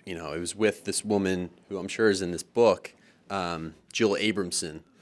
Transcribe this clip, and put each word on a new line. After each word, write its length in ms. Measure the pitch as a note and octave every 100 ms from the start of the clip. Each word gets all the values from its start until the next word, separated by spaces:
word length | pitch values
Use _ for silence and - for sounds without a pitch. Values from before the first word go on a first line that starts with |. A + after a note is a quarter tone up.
you 100 | -
know, 180 | E2+ D#2
it 80 | D#2+
was 160 | F2 G2+
with 280 | G#2+ G2
this 200 | - F#2
woman 460 | G#2+ G2+ F#2+ F#2 F2 - -
who 100 | G2
I'm 80 | F2+
sure 240 | - A2
is 120 | F#2+
in 100 | F#2
this 100 | E2+
book, 520 | - A#2+ A#2 F#2 - - _ _ -
um, 460 | G2 F2 E2 D#2+ D#2+ _
Jill 200 | - A2
Abramson. 680 | G2 G#2+ G2+ F2+ - E2+ D#2+ - _